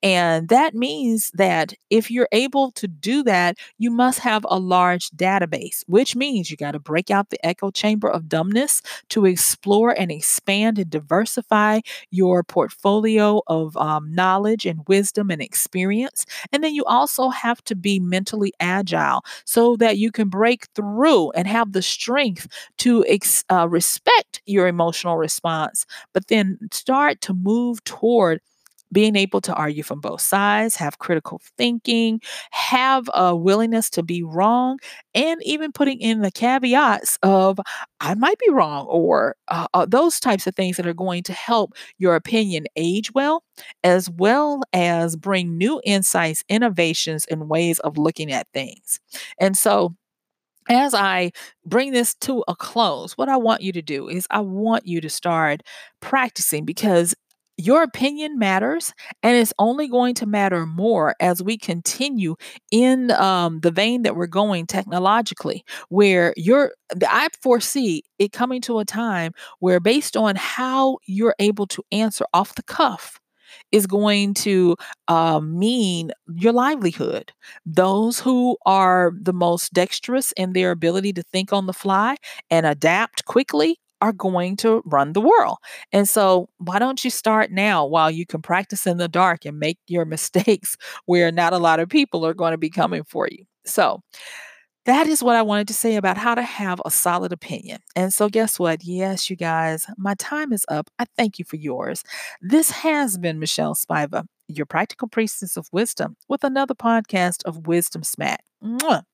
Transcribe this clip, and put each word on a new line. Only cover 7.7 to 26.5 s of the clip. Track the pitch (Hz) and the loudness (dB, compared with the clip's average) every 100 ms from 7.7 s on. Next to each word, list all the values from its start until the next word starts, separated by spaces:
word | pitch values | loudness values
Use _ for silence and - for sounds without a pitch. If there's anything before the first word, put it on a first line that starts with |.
chamber | - 208 214 208 | -2 0 0 0
of | - 160 | -2 -2
dumbness | 160 175 214 285 - - - _ | -2 0 0 0 -2 -4 -18 _
to | - 196 | 2 4
explore | 175 - - 196 202 233 | 4 0 -2 2 4 4
and | - 180 | 2 -2
expand | 156 - - - 196 220 214 | -4 -2 -2 0 0 2 0
and | 180 | -2
diversify | 156 147 170 226 - - 214 214 214 220 - - | -4 0 0 0 -4 0 2 4 2 -2 -14 -8
your | 180 185 180 | 2 4 4
portfolio | 170 - - - 196 208 214 220 208 208 - | 2 0 -2 0 0 2 2 4 4 2 0
of, | 160 160 160 | -2 -2 -4
um, | 151 151 151 170 | -2 -2 -4 0
knowledge | 185 190 202 220 190 | 2 2 2 -2 -2
and | 160 151 | -6 2
wisdom | 196 196 - 202 | 2 2 -2 -2
and | 165 | -4
experience. | 139 - - 185 185 208 262 - - - - | -4 -6 -4 -2 -2 0 -4 -6 -10 -10 -6
And | 285 | -2
then | 311 | -2
you | 294 - | -2 0
also | 233 285 - 262 | 2 2 0 -2
have | 254 233 240 - | 0 -4 -4 -4
to | 202 | -6
be | 190 196 | -2 0
mentally | 180 180 196 220 196 - | 0 -2 -2 -4 -4 -2
agile | 175 185 196 165 147 131 - - - | -2 -2 -2 0 2 0 -4 -18 -2
so | - 233 240 | 4 4 4
that | 226 202 | 2 2
you | 220 | -2
can | 214 208 | 0 -2
break | 185 226 240 - - | 2 2 2 -4 -8
through | 208 208 294 262 156 | -6 2 4 4 2
and | - 185 | -2 -2
have | 226 226 190 | 0 0 -2
the | |
strength | 180 - - 262 269 175 - - - - | -4 -4 -2 0 0 -2 -10 -18 -20 -2
to | 247 233 - | 2 4 4
ex-, | 196 - - - | 2 2 -2 2
uh, | 185 170 | 2 2
respect | 180 - - - 466 - - - | 2 0 -2 2 2 2 -12 -2
your | 196 180 | 2 2
emotional | 175 170 165 175 170 | 2 0 0 -2 -2
response, | 156 - 170 160 156 - - - - | -2 -2 -2 -2 -4 -6 -8 -12 -6
but | 190 196 | -6 0
then | 220 196 | 0 0